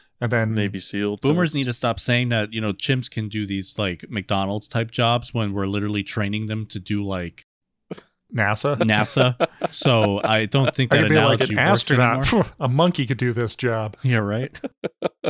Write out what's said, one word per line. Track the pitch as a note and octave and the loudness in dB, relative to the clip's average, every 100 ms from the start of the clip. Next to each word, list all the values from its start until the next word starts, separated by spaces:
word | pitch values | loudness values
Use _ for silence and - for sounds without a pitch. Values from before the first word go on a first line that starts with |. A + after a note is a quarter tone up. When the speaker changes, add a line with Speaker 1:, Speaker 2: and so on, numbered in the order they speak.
| _ _ | _ _
Speaker 1:
And | A#2+ | -2
then | A#2 A2 | 0 0
Speaker 2:
Navy | A2 G2+ F#2+ | 0 0 -2
seal | - G2+ G#2 G#2 | -6 -4 -2 0
Speaker 3:
Boomers | C3+ E3+ E3+ | 2 2 2
Speaker 2:
tests. | C#3+ | 0
Speaker 3:
need | |
to | B2+ | -2
stop | A2+ A#2+ A2+ | -2 -2 -2
saying | - A#2+ B2 | 0 0 2
that, | A#2 G#2+ | 0 -2
you | A2 | -2
know, | G#2+ | -4
chimps | G2 - C3 - | -2 -2 0 -2
can | - G#2+ | -4 -4
do | G#2+ | -4
these, | G2+ G2 F#2 - | -2 -4 -4 -4
like, | G2+ F2 - | -4 -4 -8
McDonald's | G#2 - G2+ G2 G#2 - | -8 -2 0 0 -4 -4
type | A#2 A2+ | -4 -4
jobs | - A#2 A#2+ - | 0 0 0 -2
when | A#2+ G#2 | -4 -2
we're | G2 G2 | -2 -2
literally | G2+ G#2 G#2 | -2 -2 -2
training | G2 - G2+ G#2+ G#2+ | -4 -4 -4 -4 -4
them | A2 G#2+ | -6 -8
to | G#2 | -10
do, | F#2 G#2 | -4 -4
like, | G2+ F#2 F2 - - _ _ _ _ - - _ _ | -4 -4 -6 -10 -20 _ _ _ _ -16 -16 _ _
Speaker 1:
nasa? | B2 G2+ G#2+ C#3+ C3+ | -2 0 0 -2 0
Speaker 3:
nasa. | A2+ G#2+ G#2+ - B2+ B2 C3 - | 2 2 2 2 2 2 -2 -2
Speaker 2:
<laughs> | - | -6
Speaker 3:
So | - C3+ A#2 G#2 G2+ | 0 2 4 4 2
I | A2 A2 G#2+ | 0 0 2
don't | C#3 C3+ | 2 2
think | C#3 B2+ | 2 2
Speaker 1:
I | A#2 | 4
Speaker 3:
that | |
Speaker 1:
could | G#2+ | 4
be | D#3 | 4
like, | |
Speaker 3:
analogy | A2+ A2+ B2+ | 4 4 2
Speaker 1:
"An | G#2 C#3+ | 2 2
Speaker 3:
works | G3+ | 2
Speaker 1:
astronaut. | - B2+ B2 B2 C#3 | 4 4 4 2 2
Speaker 3:
anymore. | A3+ - | 4 2
Speaker 1:
<laughs> | - | 0
A | C3 | 0
monkey | C3+ F3 E3+ | 4 4 2
could | B2+ A#2+ | -2 0
do | B2 | 0
this | A#2 A2+ - | 0 -2 -2
job." | B2 A2+ A2 - | -2 -2 -4 -4
Speaker 3:
Yeah, | C3 A#2 | 0 2
right. | G#2 A2 C3+ - | 2 -2 -4 -8
Speaker 2:
<laughs> | - - - - - - - | -12 -8 -10 -6 -6 -4 -6